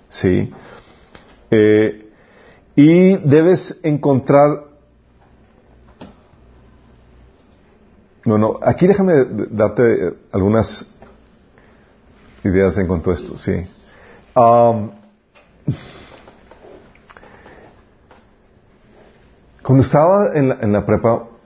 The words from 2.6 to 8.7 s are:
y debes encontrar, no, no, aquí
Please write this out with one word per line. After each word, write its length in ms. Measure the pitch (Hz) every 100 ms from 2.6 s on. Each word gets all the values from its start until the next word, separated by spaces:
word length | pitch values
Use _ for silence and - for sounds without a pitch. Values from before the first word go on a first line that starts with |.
| _
y 420 | - 147 175 185 196
debes 600 | 147 151 170 180 - -
encontrar, 840 | 160 147 147 135 - 139 147 147 - _ _ _ _ _ _ _ _ _ _ _ _ _ - - _ _ - _ _ _ _ _ _ - - _ _ _ _ _ _ _ _ _
no, 140 | 113 107
no, 200 | 110 -
aquí 240 | -